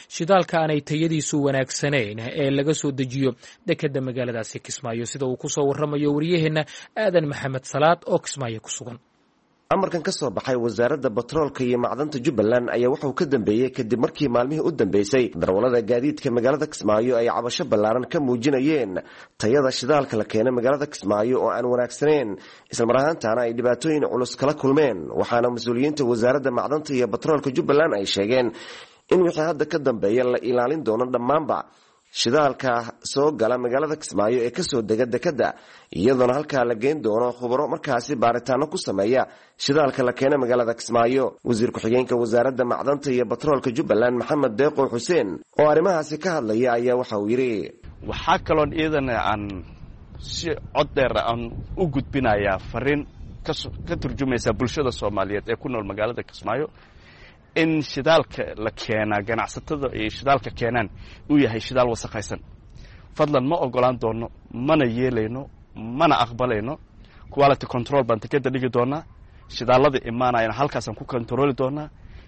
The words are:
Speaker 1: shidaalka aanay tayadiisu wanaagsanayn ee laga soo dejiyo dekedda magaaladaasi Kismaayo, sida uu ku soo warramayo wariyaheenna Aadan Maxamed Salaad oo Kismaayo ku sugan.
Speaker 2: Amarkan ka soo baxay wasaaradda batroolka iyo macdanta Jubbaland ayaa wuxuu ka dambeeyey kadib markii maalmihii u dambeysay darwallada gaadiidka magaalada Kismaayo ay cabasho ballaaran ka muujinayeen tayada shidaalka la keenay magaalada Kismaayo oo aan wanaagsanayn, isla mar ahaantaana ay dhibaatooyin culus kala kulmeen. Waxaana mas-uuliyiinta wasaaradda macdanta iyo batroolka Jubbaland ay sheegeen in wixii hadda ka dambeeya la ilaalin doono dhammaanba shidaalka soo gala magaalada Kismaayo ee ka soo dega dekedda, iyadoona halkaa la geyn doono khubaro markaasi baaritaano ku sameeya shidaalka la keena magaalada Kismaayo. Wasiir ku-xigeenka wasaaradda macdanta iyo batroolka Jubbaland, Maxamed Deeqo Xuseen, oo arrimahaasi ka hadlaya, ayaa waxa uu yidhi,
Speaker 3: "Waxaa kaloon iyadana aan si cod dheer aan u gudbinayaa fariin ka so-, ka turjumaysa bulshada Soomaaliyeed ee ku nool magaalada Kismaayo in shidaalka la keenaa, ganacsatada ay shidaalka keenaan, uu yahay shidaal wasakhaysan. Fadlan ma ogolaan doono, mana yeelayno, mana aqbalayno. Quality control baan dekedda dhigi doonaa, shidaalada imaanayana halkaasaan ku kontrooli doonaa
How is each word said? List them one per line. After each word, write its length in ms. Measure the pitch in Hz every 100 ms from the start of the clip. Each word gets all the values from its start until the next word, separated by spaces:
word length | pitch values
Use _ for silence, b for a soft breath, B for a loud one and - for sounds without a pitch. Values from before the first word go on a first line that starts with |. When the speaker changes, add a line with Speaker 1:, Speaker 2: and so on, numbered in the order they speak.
| B
Speaker 1:
shidaalka 460 | - 170 196 165 165
aanay 240 | 156 151
tayadiisu 560 | 139 151 165 160 - 151
wanaagsanayn 760 | 139 135 131 - 143 143 104 107 117
ee 180 | 160 139
laga 240 | 139 143
soo 160 | 151 147
dejiyo 380 | 135 131 135 131 117 B B -
dekedda 340 | 156 156 139
magaaladaasi 580 | 131 120 123 113 107 120
Kismaayo, 440 | - - 120 113
sida 220 | 117 139 131
uu 100 | 127
ku 120 | 147
soo 180 | 151 139
warramayo 420 | 143 151 147 147
wariyaheenna 500 | 147 165 175 156 156 147 B B
Aadan 320 | - 214 175 147
Maxamed 360 | 139 139 131
Salaad 360 | - 135 156 175
oo 140 | - 175
Kismaayo 420 | - 143 120 110
ku 100 | -
sugan. 280 | - 113 120 _ _ _ _ _ _ -
Speaker 2:
Amarkan 300 | 175 190 170
ka 100 | 165
soo 180 | - 131
baxay 240 | 90 - 127
wasaaradda 540 | 117 107 120 147 127
batroolka 480 | 107 117 151 143 135
iyo 160 | 123 123
macdanta 380 | 120 117 117 139
Jubbaland 480 | 127 113 104 123 123
ayaa 160 | 110 123
wuxuu 240 | 143 143
ka 120 | 127 165
dambeeyey 420 | 131 98 110 127
kadib 300 | 131 113 117
markii 280 | 127 - 143
maalmihii 360 | 120 127 156
u 60 | -
dambeysay 520 | 139 101 101 101 131 113 85
darwallada 440 | 87 95 127 120
gaadiidka 440 | 107 120 143 147 135
magaalada 340 | 120 120 143 151
Kismaayo 460 | - 101 107 123 117
ay 120 | 117
cabasho 360 | 95 120 -
ballaaran 420 | 127 110 104 120 123
ka 80 | 170
muujinayeen 760 | 131 123 135 135 143 151 104 90 B B B -
tayada 340 | 107 143 131
shidaalka 440 | - 127 147 131 113
la 80 |
keenay 280 | 101 107 123
magaalada 340 | 123 120 143 147
Kismaayo 480 | - 95 104 113 123
oo 140 | 107
aan 140 | 98 123
wanaagsanayn, 600 | 123 120 - 147 151 110 95 B B -
isla 140 | - 117
mar 100 | 123
ahaantaana 440 | 147 160 110 117
ay 100 | 120
dhibaatooyin 560 | 117 120 120 160 151 117
culus 240 | 120 123 -
kala 180 | 135
kulmeen. 440 | 151 135 143 143 95 69
Waxaana 360 | 62 101 120 123
mas-uuliyiinta 500 | 120 113 123 143 151
wasaaradda 460 | 120 117 120 139 131
macdanta 400 | 120 104 151 151
iyo 120 | 131 120
batroolka 420 | 117 147 147 139
Jubbaland 400 | 135 147 143 160
ay 140 | 104 98
sheegeen 420 | 98 104 127 120 B B B B B -
in 100 | 180
wixii 240 | 175 160
hadda 200 | 160 151 151
ka 120 | 165
dambeeya 460 | 135 110 98 120
la 140 | 123 123
ilaalin 400 | 117 123 123 160
doono 220 | 113 110 127
dhammaanba 520 | 123 123 151 139 92 - b b b _
shidaalka 580 | - 117 147 143 127 131 120 117 -
soo 280 | - 135 147
gala 240 | 131 113 123
magaalada 380 | 120 131 151 156
Kismaayo 420 | - 90 104 123
ee 100 | 117
ka 120 | -
soo 180 | 170 127
dega 240 | 107 110 127
dekedda, 420 | 117 175 139 107 B B B B
iyadoona 440 | - 110 131 123
halkaa 300 | 135 151 139
la 100 | 120
geyn 240 | 113 131 156
doono 240 | 110 110 123
khubaro 320 | 120 123 131 143
markaasi 440 | 151 147 120 120 135
baaritaano 480 | 117 120 - 127 151
ku 120 | 127
sameeya 440 | - 98 104 127 101 B B -
shidaalka 400 | - 143 139 131
la 100 | 123
keena 240 | 123 135 143
magaalada 340 | 123 123 117
Kismaayo. 500 | 113 - 117 117 135 123 -
Wasiir 280 | - 110 117
ku-xigeenka 440 | 110 110 123 127 123
wasaaradda 480 | 117 117 123 127
macdanta 440 | 123 104 110 143 143
iyo 120 | 123
batroolka 440 | 120 123 156 135 131
Jubbaland, 460 | 120 107 107 123 123
Maxamed 360 | 117 151 131 107
Deeqo 260 | 147 151 127
Xuseen, 400 | 117 143 170 101 80 -
oo 160 | - 151
arrimahaasi 480 | 151 190 165 147 151
ka 120 | 185
hadlaya, 380 | 160 110 110 123
ayaa 240 | 120 123 123
waxa 200 | 123 107
uu 100 | 104
yidhi, 240 | 123 127 104 71 - - - -
Speaker 3:
"Waxaa 320 | - - 180
kaloon 320 | - 160 147
iyadana 400 | 160 156 151 135 110 -
aan 140 | 107 101 95 B B B - - -
si 320 | - - 170 147 -
cod 160 | 131 147
dheer 180 | 143 123 107
aan 220 | 113 117 117 - -
u 120 | - 175
gudbinayaa 720 | 135 - 139 123 104 101 95
fariin 440 | - 117 127 147 - - - -
ka 80 | -
so-, 180 | 147 135 -
ka 100 | - 170
turjumaysa 540 | 139 120 135 120 123
bulshada 380 | 107 127 160 131
Soomaaliyeed 540 | - 104 101 95 101
ee 120 | 107 113
ku 120 | 139
nool 160 | 120
magaalada 380 | 98 98 107 113
Kismaayo 420 | - - 98 123 156 B B B B B B B - -
in 140 | 160 156
shidaalka 600 | 139 143 131 165 - - 87
la 160 | 104 110
keenaa, 520 | - - 107 107 104
ganacsatada 640 | 101 113 101 - - 151 135
ay 180 | 113 107
shidaalka 400 | - 135 139 120
keenaan, 380 | - 117 120 101 B B B -
uu 120 | 147
yahay 200 | 120 113
shidaal 280 | - 127 123
wasakhaysan. 480 | 113 127 110 101 - - - - B B B B
Fadlan 320 | - 151 143 131
ma 80 | 170
ogolaan 400 | 135 123 123 123
doono, 280 | 113 113 117 - -
mana 300 | 117 135 156 123
yeelayno, 560 | 117 127 117 107 127 139 - - - 110
mana 240 | 127 165 120
aqbalayno. 520 | 117 120 127 107 113 156 - - b b b
Quality 360 | - 139 131 123
control 380 | 123 113 139
baan 160 | 117 110
dekedda 300 | 110 143 127
dhigi 180 | 131 127
doonaa, 320 | 120 123 147 - - b b -
shidaalada 500 | - 117 127 143 131 117
imaanayana 480 | 117 127 120 113
halkaasaan 400 | 107 139 127 113
ku 100 | 104
kontrooli 500 | 139 127 117 123 143 127
doonaa 320 | 131 147 151 b b b